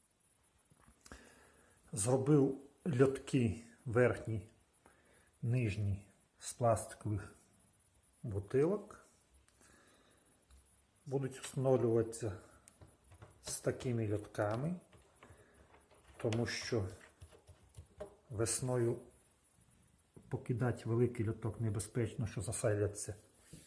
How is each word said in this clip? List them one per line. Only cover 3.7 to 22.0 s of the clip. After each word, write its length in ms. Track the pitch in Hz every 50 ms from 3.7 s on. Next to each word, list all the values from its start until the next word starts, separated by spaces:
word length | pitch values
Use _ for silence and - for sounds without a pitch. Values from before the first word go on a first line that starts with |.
| - - -
верхні, 560 | 123 104 123 123 117 - - - 113 110 101 - - - - _ _ _ _ _ - - _ _ _ - - _ _ _ _
нижні 640 | - 117 123 127 120 107 90 107 101 101 98 - - - - _ _ _ _ _
з 140 | - - -
пластикових 840 | - 120 113 110 107 - - - - - 107 107 98 - - - - _ _ _ _ _ _ _ _ _ _ _ _ _ _ _ _ -
бутилок. 840 | 120 95 101 98 - - 135 147 170 208 202 - - - - - - - _ _ _ _ - _ _ _ _ - - - - - - - _ _ _ _ _ _ _ _ _ _ _ - - _ _ _ _ _ _ _ _ _
Будуть 340 | 147 131 139 135 127 131 -
встановлюватися 920 | - - - 139 127 135 131 123 120 113 113 113 113 - - - 123 104 92 - - - - - _ - - _ - - - _ _ _ - - - - - - -
з 160 | - - -
такими 540 | - 139 - - - 131 117 113 110 101 104
льотками, 600 | 101 - - - - 107 104 110 120 139 170 180 180 - _ - - - _ _ _ - - - - - - - - - - - - _ _ - - _ - -
тому 280 | - - 117 107 117 117
що 380 | 98 - - - - 127 110 95 95 - - - - - _ - - - - _ - - - - - - - - - - - - - - - _ -
весною 680 | 120 98 117 - - - 131 127 127 123 117 117 120 - - - - - _ _ _ _ _ _ _ _ _ _ _ _ _ _ _ _ _ _ _ - - -
покидати 540 | - - - - 123 110 127 120 - - -
великий 440 | 113 117 117 123 120 - - 104 110
льоток 320 | 110 - - 107 - -
небезпечно, 680 | 117 110 101 107 - - - 123